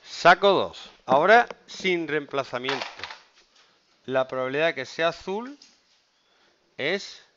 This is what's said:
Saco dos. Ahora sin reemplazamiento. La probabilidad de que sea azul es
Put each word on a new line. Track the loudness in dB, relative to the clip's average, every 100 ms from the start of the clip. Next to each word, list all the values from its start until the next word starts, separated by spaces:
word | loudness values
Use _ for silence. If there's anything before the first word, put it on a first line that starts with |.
Saco | -18 4 6 6 4
dos. | 2 0 -8 -20 -20 0
Ahora | 2 6 6 6 -6 _
sin | -6 -2 -2 -2
reemplazamiento. | -4 -4 -6 -6 -6 -4 -6 -8 -12 -18 -18 _ _ _ _ _ _ _ _ -4
La | -2 -2
probabilidad | -4 -4 -2 -2
de |
que | -2 -12
sea | -4 -4
azul | -4 -10 -10 -10 -18 -20 _ _ _ _ _ _ _ _ _ _ -8
es | -6 -6 -8 -20 _